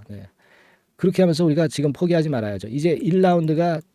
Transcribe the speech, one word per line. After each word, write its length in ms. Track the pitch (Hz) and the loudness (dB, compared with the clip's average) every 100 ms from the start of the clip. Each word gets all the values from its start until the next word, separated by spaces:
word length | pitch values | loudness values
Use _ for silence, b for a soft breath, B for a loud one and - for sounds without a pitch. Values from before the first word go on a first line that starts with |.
| 101 | -16
네. 200 | 101 95 _ b b b b _ _ | -18 -18 _ b b b b _ _
그렇게 260 | 185 185 | 0 2
하면서 200 | 180 156 | 2 4
우리가 260 | 170 151 156 | 2 2 0
지금 260 | - 147 | -2 -4
포기하지 340 | 131 180 170 156 | 0 0 2 0
말아야죠. 400 | 127 104 98 104 | -2 -4 -6 -8
이제 220 | 135 165 | -2 -2
일 320 | 151 202 185 | 0 0 2
라운드가 580 | 185 175 160 156 170 160 - | 4 2 0 0 -2 -4 -8